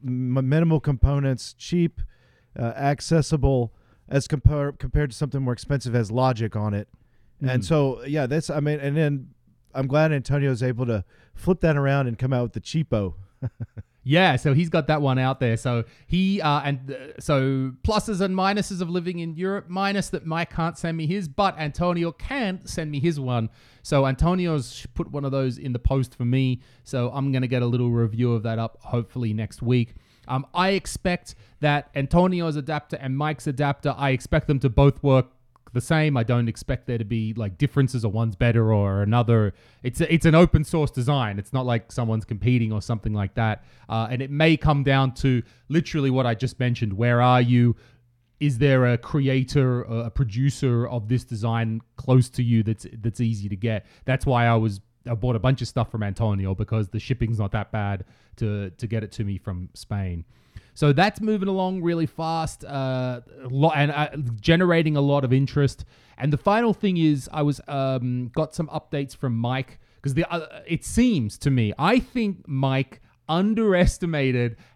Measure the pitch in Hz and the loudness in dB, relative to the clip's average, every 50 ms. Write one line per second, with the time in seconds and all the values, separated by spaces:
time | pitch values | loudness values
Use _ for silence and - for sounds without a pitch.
0 | 139 127 127 127 127 123 127 135 131 131 147 160 170 165 160 147 - 147 143 110 | -6 -6 -4 -2 -2 0 0 0 2 2 2 4 4 4 2 2 2 0 2 2
1 | - 143 143 143 139 135 131 - - - - - - - 175 175 170 165 - - | 2 2 2 2 0 0 -2 -4 -6 -12 -18 -16 -6 -2 0 0 0 0 -2 -6
2 | - - - _ _ _ _ _ _ _ - - 117 117 110 135 143 139 143 - | -10 -10 -12 _ _ _ _ _ _ _ -8 -6 -6 -6 -4 -2 -2 -2 -2 -2
3 | - - 160 160 143 - 160 143 127 139 135 123 120 113 - _ _ _ _ _ | 0 2 2 2 2 2 0 2 2 2 2 2 0 -2 -6 _ _ _ _ _
4 | _ - 135 139 - - 156 135 - - 151 147 143 143 143 - - 127 - 147 | _ -2 -2 -2 0 -2 0 4 4 4 4 4 0 -4 -6 -8 -6 -2 0 0
5 | 147 131 113 - 151 127 - 135 135 123 120 - - - 143 131 - 123 113 120 | 0 0 -2 -6 -6 -4 -4 -2 -2 -2 -4 -4 -4 -2 -2 -2 -2 -2 0 0
6 | 110 95 113 127 127 131 123 110 113 101 - 107 107 107 104 101 104 - - _ | 0 0 0 0 2 2 0 0 -4 -4 -4 -4 -2 -2 -2 -4 -6 -8 -16 _
7 | _ _ _ _ _ _ _ _ 143 127 127 127 - - 160 151 139 135 123 107 | _ _ _ _ _ _ _ _ -4 -2 -2 -2 0 2 2 2 2 0 -2 -6
8 | 123 139 147 156 135 117 143 156 - - 143 151 143 147 151 147 139 139 143 160 | -6 -4 -2 -2 -2 -2 -2 -2 -2 -2 -4 -2 -2 -2 -2 -2 -4 -2 0 0
9 | 156 147 143 135 131 - - _ _ _ _ _ _ _ - 135 135 127 135 151 | 0 0 0 -4 -6 -12 -20 _ _ _ _ _ _ _ -6 -4 -2 0 2 2
10 | 156 156 151 139 117 - 139 143 143 135 131 104 127 127 120 113 127 117 110 98 | 2 2 2 -2 -2 -2 0 0 0 0 0 0 -2 -2 -2 -2 -2 -2 -2 -2
11 | - - _ _ _ _ - - - 175 185 - - 160 147 143 139 139 139 143 | -4 -8 _ _ _ _ -18 -4 0 0 0 2 2 2 2 2 2 2 2 2
12 | 135 120 113 - 131 131 135 123 123 113 - 104 - - - 160 147 - 120 107 | 0 -2 -2 -4 -2 0 0 0 0 -2 -6 -8 -8 -4 -4 -4 -2 0 -2 -2
13 | 98 90 - 95 95 - _ _ 131 117 - - 117 - _ - - _ _ _ | -2 -4 -6 -10 -16 -20 _ _ -10 -10 -8 -10 -14 -14 _ -18 -20 _ _ _
14 | - 127 147 180 190 170 127 123 - 151 131 151 175 160 175 165 143 156 156 147 | -2 2 4 4 4 4 2 2 2 2 2 2 2 2 0 0 0 0 0 0
15 | 147 135 127 131 131 131 131 - 131 117 113 113 - 131 120 117 113 - - _ | 2 0 2 2 0 0 0 0 0 0 0 0 -2 -2 -2 -2 -4 -6 -12 _
16 | _ - 165 180 190 190 196 196 160 147 143 147 135 143 139 127 135 135 135 135 | _ -2 0 0 2 2 0 0 0 0 0 0 0 -2 -4 -4 -6 -10 -12 -12
17 | 135 139 - - - - 147 135 131 135 135 131 131 131 127 - - - 214 208 | -14 -16 -16 -8 -2 0 2 2 2 2 0 0 -2 -4 -6 -4 -2 0 0 0
18 | - 226 208 175 202 190 185 190 185 196 202 208 - - 196 175 185 165 175 180 | 0 0 -2 0 0 0 0 0 0 0 0 0 -2 -4 -6 -6 -4 -4 -4 -4
19 | 165 180 175 170 170 165 156 160 185 190 196 202 196 170 180 190 196 196 202 196 | -4 -4 -6 -6 -8 -8 -6 -6 -4 -4 -4 -6 -8 -8 -6 -4 -2 0 0 -2
20 | 185 - - 156 - 160 160 165 165 - - 175 160 170 - - - 165 165 165 | -2 -2 -6 -6 -6 -4 -4 -4 -4 -4 -4 -4 -4 -4 -4 -6 -6 -6 -4 -4
21 | 156 147 185 208 175 147 135 - 202 185 143 151 156 147 127 - 175 180 175 170 | -2 -2 -2 -4 -4 -4 -2 -2 0 0 -2 -4 -6 -6 -4 -2 0 0 0 0
22 | 170 170 - - - - 262 277 226 190 185 180 - - - 180 160 151 147 139 | -2 -4 -6 -8 -10 -6 -4 -4 -4 -4 -4 -6 -10 -10 -8 -6 -6 -4 -4 -2
23 | 127 170 160 147 131 127 123 117 113 110 - _ _ _ _ _ - - 147 139 | -2 -2 -2 -2 -2 -2 -2 -2 -2 -4 -6 _ _ _ _ _ -4 0 2 2
24 | 135 131 131 - 160 170 180 185 180 170 156 147 117 - - - - - - - | 4 2 2 2 2 2 2 0 0 0 -2 -2 -4 -6 -10 -16 -16 -10 -8 -8
25 | 160 - 135 143 139 135 135 139 131 127 120 135 147 131 123 120 - - 135 135 | -8 -6 -6 -6 -4 -4 -2 -2 -2 -2 -4 -6 -6 -6 -4 -2 0 0 2 0
26 | 123 - - - 123 120 127 135 131 127 123 123 - - _ _ _ - - 127 | 0 -2 -4 -4 0 0 2 2 2 2 0 -2 -6 -14 _ _ _ -6 -4 -4
27 | 120 120 123 139 135 139 131 131 131 117 127 123 123 120 120 123 123 120 117 117 | -4 -2 -2 -4 -2 0 0 0 0 0 0 0 0 0 0 0 2 2 2 2
28 | 117 107 110 113 123 120 117 110 104 113 113 113 113 113 - - - - - 120 | 2 0 0 0 0 2 2 0 -2 -2 -4 -4 -4 -6 -8 -14 -8 -4 -4 -4
29 | 110 - - 127 120 110 107 110 110 - - - 127 117 123 123 117 - - - | -4 -4 -6 -4 -4 -2 -2 -4 -6 -8 -8 -4 0 2 2 2 2 -2 -6 -14
30 | - _ _ _ _ - 127 135 135 - - 175 185 190 196 185 - - - - | -20 _ _ _ _ -6 -6 -6 -6 -4 -2 0 2 2 0 0 -2 -6 -10 -6
31 | - 185 175 - - - - - - _ _ _ 147 147 147 147 - - - 143 | -4 -4 -4 -4 -6 -12 -20 -20 -20 _ _ _ 0 2 2 0 -2 -4 -4 -4
32 | 139 - - 175 180 185 180 175 170 160 147 151 131 147 151 147 - - - - | -2 2 4 4 4 4 2 0 -2 -2 -4 -4 -4 -6 -6 -6 -6 -8 -10 -8
33 | 135 127 131 139 151 156 151 - - 151 135 127 147 143 139 - - 143 123 135 | -6 -6 -4 -2 -2 -4 -4 -4 -6 -4 -2 0 0 0 0 -2 -2 -4 -2 0
34 | 143 135 131 - - - 156 151 - - 143 131 - 127 107 - 139 143 139 - | 0 0 0 -2 -2 0 0 0 2 2 0 2 0 2 4 6 6 6 4 4
35 | - 139 131 131 123 - _ _ _ _ _ _ _ - - 123 - - 165 156 | 2 4 4 4 4 0 _ _ _ _ _ _ _ -6 -6 -4 0 0 2 2
36 | 156 151 139 120 113 117 120 120 120 117 110 - - - 127 - - - 120 113 | 2 2 2 2 2 2 2 2 0 0 -4 -6 -6 -6 -6 -6 -4 -6 -6 -4
37 | 107 101 120 113 110 110 110 117 110 98 90 - 143 - - 143 135 123 - 120 | -4 -4 -4 -2 -2 -4 -4 -4 -6 -6 -2 -2 -2 0 2 2 2 2 0 -2
38 | 110 104 98 110 117 113 95 - 123 120 110 117 110 110 110 101 101 98 98 101 | -2 -2 0 0 -2 -2 0 2 2 4 4 4 4 4 4 4 2 2 2 0
39 | 101 104 113 123 117 113 117 110 104 98 - - _ _ _ _ - 127 - - | 2 2 2 2 4 4 4 4 4 2 -2 -6 _ _ _ _ -8 -6 -2 -2
40 | 165 147 165 160 - 165 156 165 175 - - 156 151 - - 160 147 123 - 127 | 2 2 2 4 6 8 8 8 8 8 6 4 4 2 0 0 0 0 0 -2
41 | 120 139 147 139 120 104 98 101 101 - - 131 127 123 117 110 - - - 131 | 0 0 2 2 0 -2 -2 -6 -6 -4 -4 -2 0 0 0 0 -2 -4 -6 -4
42 | 120 110 110 110 101 - 113 95 - 127 127 120 117 110 107 104 - - 117 101 | -2 -2 -2 -2 -4 -6 -6 -2 2 2 2 2 2 0 -2 -4 -2 -4 -4 -4
43 | - 110 107 104 98 95 - 120 113 110 104 - - - - - - - 113 113 | -2 -2 -2 -2 -2 -2 -2 0 0 0 -2 -4 -8 -16 -20 -20 -10 -6 -4 -4
44 | 113 113 127 123 135 135 143 147 156 165 160 - - 156 147 143 131 139 135 135 | -2 -2 -4 -6 -6 -4 0 2 4 4 4 4 2 2 2 2 2 2 4 4
45 | 135 131 120 - - 135 127 120 - - _ _ _ - 143 165 156 - - 156 | 2 2 0 0 0 2 2 0 -2 -6 _ _ _ -2 -2 0 0 0 -2 -2
46 | 139 135 127 131 127 120 113 104 135 123 - - 127 123 123 - 120 104 95 98 | 0 0 2 2 0 0 -2 -2 -4 -4 -2 -2 -2 -2 0 -2 -2 -4 -2 0
47 | 120 123 120 120 123 123 127 127 123 120 123 120 120 120 110 - - - _ _ | 0 2 4 4 4 6 6 4 4 4 4 6 4 4 2 0 -6 -20 _ _
48 | _ _ _ _ _ _ _ - 147 143 123 110 147 139 131 127 127 123 120 117 | _ _ _ _ _ _ _ -4 -2 -2 0 2 4 4 4 4 4 4 2 0
49 | - - - 147 135 131 135 131 127 - - 147 131 127 123 123 - - 117 117 | -2 -2 -2 0 2 2 2 0 0 0 2 2 2 2 0 -2 -4 -4 -6 -6
50 | 117 113 - - 139 107 98 123 135 139 - - 143 127 120 117 123 - 123 117 | -6 -4 -2 -2 -2 -2 0 0 0 0 0 0 0 0 0 0 0 -2 -4 -6
51 | 104 107 127 120 - - 120 101 110 113 117 117 117 110 110 113 - _ _ - | -2 -2 -2 -2 -2 -6 -6 -4 -2 -2 0 0 -2 -2 -4 -6 -8 _ _ -6
52 | - 131 127 127 120 - - 127 123 117 117 113 107 113 110 - - - - 113 | 2 4 6 6 6 4 0 -2 0 2 2 2 2 0 -2 -4 -8 -14 -12 -8
53 | 104 113 101 - 120 113 110 101 101 98 104 92 113 113 110 98 - _ _ _ | -6 -6 -2 -2 -2 -2 -2 -2 -4 -6 -6 -4 -4 -4 -4 -4 -8 _ _ _
54 | - - 131 127 - 139 127 120 120 117 117 113 110 110 98 98 - _ _ _ | -4 -2 -2 0 0 0 2 4 4 4 4 4 2 0 -2 -6 -10 _ _ _
55 | - 120 120 101 127 127 120 107 92 131 135 - 120 - - 123 110 - - 107 | -8 -6 -4 -2 0 0 0 0 2 0 0 0 -4 -4 -2 -2 -2 -2 -4 -4
56 | 104 101 95 - 117 107 101 98 98 95 95 95 107 - 110 110 104 92 - 110 | -4 -4 -2 -2 0 0 0 0 -2 -2 -2 -4 -4 -2 -2 -2 -2 -4 -6 -6
57 | - - 123 - 120 110 113 107 104 98 - 107 98 - - 107 101 101 101 95 | -4 -4 -2 -2 -2 -2 -2 -2 -2 -2 -4 -4 -4 -4 -4 -4 -4 -2 -4 -6
58 | - - _ _ _ _ - - 113 104 104 101 101 92 82 - 120 98 113 110 | -8 -12 _ _ _ _ -8 -6 -4 -4 -2 -4 -6 -8 -8 -10 -8 -6 -4 -6
59 | 107 98 - - 107 101 98 92 - 107 90 90 90 - - - - - 104 101 | -6 -6 -6 -6 -6 -4 -6 -6 -8 -8 -8 -8 -10 -12 -14 -18 -10 -6 -6 -4
60 | 95 90 87 82 - - _ _ _ _ - - - _ _ - 151 147 139 151 | -4 -4 -6 -8 -10 -12 _ _ _ _ -20 -20 -20 _ _ 2 2 4 4 4
61 | 190 214 208 - 220 214 214 202 190 202 190 190 185 185 190 185 165 170 170 165 | 4 2 0 -2 -2 -2 -2 0 0 -2 -2 -2 -2 -2 -2 -2 -2 -2 0 0
62 | 160 - - - 165 165 165 165 160 - - - - - 143 135 135 131 131 127 | -2 -4 -4 -6 -6 -4 -4 -4 -4 -6 -8 -12 -14 -10 -6 -4 -4 -2 -2 -2
63 | 127 127 123 123 - - - - 131 127 131 135 151 165 156 143 147 147 143 147 | -4 -4 -6 -8 -12 -18 -20 -16 -10 -4 0 2 2 4 4 2 2 2 2 0
64 | 151 143 135 151 139 120 113 104 - 165 165 175 185 175 170 165 160 156 151 143 | -2 -2 -4 -6 -6 -6 -6 0 2 4 4 6 6 4 4 4 4 2 2 2
65 | 143 139 143 139 135 120 127 135 139 - - 147 139 131 - - - - _ _ | 2 2 2 2 2 2 2 2 2 2 2 0 0 0 0 -6 -12 -16 _ _
66 | _ _ _ - 139 151 143 - - 196 202 226 240 233 - - 214 196 180 170 | _ _ _ -4 -2 -2 -2 0 2 2 2 4 2 2 0 0 0 0 2 4
67 | 160 156 147 135 - - - 156 151 147 139 - - - 147 135 135 135 131 127 | 4 4 2 0 -2 -6 -4 -2 -2 -2 -2 -4 -8 -6 -4 -2 -2 -2 -2 -2
68 | 123 123 123 123 123 120 - 160 156 156 - - 160 143 156 151 - _ 160 143 | -2 -4 -4 -4 -6 -4 -4 -4 -4 -2 -4 -6 -6 -6 -8 -10 -8 _ -6 -6
69 | 139 135 - - 147 131 113 113 117 120 127 135 131 - - - - _ _ _ | -6 -6 -8 -6 -4 -4 -2 -2 -2 -2 -4 -4 -6 -8 -14 -20 -20 _ _ _
70 | - 143 127 156 170 - 170 170 156 - - 160 - - 170 - - - - 226 | -6 -2 0 0 0 0 -2 -6 -6 -8 -14 -16 -6 -6 -6 -6 -4 0 2 4
71 | 247 247 214 139 113 101 - - - 143 135 123 110 104 - - 147 190 247 262 | 4 4 4 2 -2 -4 -6 -4 0 0 2 2 2 0 0 0 2 2 2 2
72 | - - - 254 220 202 180 - - - 139 135 135 135 131 135 135 - - - | 0 -2 -4 -4 -2 -2 -4 -8 -8 -6 -4 -2 0 0 0 -2 -2 -4 -10 -18
73 | _ _ _ _ _ - 160 175 196 214 220 226 220 208 185 175 175 - - - | _ _ _ _ _ -2 0 0 0 0 0 2 2 4 4 4 4 2 0 -2
74 | 180 170 160 143 135 131 123 123 120 117 110 - - _ _ | -4 -4 -2 0 0 2 2 0 0 -2 -4 -8 -16 _ _